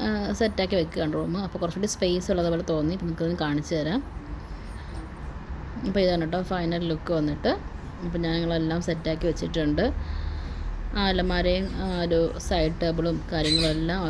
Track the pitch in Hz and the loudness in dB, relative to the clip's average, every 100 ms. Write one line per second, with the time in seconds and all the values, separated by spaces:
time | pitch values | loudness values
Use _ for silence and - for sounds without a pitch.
0 | 214 208 202 202 220 - 185 196 160 - | -2 0 -2 0 0 2 2 2 0 0
1 | 160 156 160 175 185 - 170 185 208 - | -2 0 -2 -2 -4 -2 -2 -2 -2 0
2 | 185 180 180 180 170 170 175 160 151 190 | 2 2 2 2 2 2 0 0 0 0
3 | 175 160 165 175 151 147 147 160 151 226 | -2 -2 -2 0 0 0 0 0 0 0
4 | - - - - - - - - - - | -2 -10 -10 -10 -10 -10 -10 -10 -10 -10
5 | - - - - - - - - 196 196 | -10 -10 -10 -10 -8 -8 -8 -4 0 4
6 | 185 175 160 175 185 185 170 170 170 156 | 4 4 2 0 0 0 0 0 0 -2
7 | - 165 151 147 226 359 - - - - | 0 2 2 0 0 0 -4 -10 -10 -8
8 | 175 170 165 165 170 165 160 165 175 160 | -4 -2 0 0 2 2 2 0 0 -2
9 | 165 160 170 156 165 165 151 151 240 - | -2 0 0 0 -2 0 2 4 2 0
10 | - - - - - - - - - 214 | -4 -4 -4 -4 -6 -6 -4 -4 -4 0
11 | 196 185 180 180 180 185 190 185 190 175 | 2 4 2 2 4 2 0 -2 -2 0
12 | 170 165 165 - - 180 160 165 170 165 | 2 4 4 0 0 2 2 2 0 2
13 | 165 160 - 165 151 156 160 156 160 185 | 0 0 -2 0 2 4 4 2 0 0
14 | 165 | 0